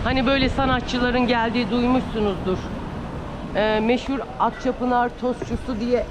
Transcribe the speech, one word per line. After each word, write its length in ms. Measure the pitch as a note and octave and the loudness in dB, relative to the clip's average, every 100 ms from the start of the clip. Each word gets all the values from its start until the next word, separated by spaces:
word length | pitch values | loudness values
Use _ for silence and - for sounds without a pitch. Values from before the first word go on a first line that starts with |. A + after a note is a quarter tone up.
Hani 220 | A#3 C4 B3 | 0 2 4
böyle 240 | C#4 C4 | 4 2
sanatçıların 760 | B3+ C4 B3+ B3 B3 B3 B3 A#3+ | 2 2 2 0 0 2 2 2
geldiği 440 | A#3+ A3+ A3+ A3+ | 2 2 0 0
duymuşsunuzdur. 840 | A#3+ A#3+ B3+ - A#3 G#3 F#3 F#3 F3+ - - - - - - - - - E3 | 0 2 2 2 0 0 0 -2 -2 -4 -8 -6 -8 -8 -8 -8 -10 -4 0
Ee, 240 | G#3+ G#3+ | 2 2
meşhur 360 | A3 B3 - C4+ - - | 4 2 0 -4 -4 0
Akçapınar 720 | A3+ A3+ C4 - B3 B3 A#3+ A#3+ | -2 0 -4 -2 0 2 0 0
tostçusu 580 | A#3+ B3 - A#3 - A#3 | -4 -2 -4 -6 -4 -4
diye 260 | A#3+ A#3+ F#3 | 0 0 0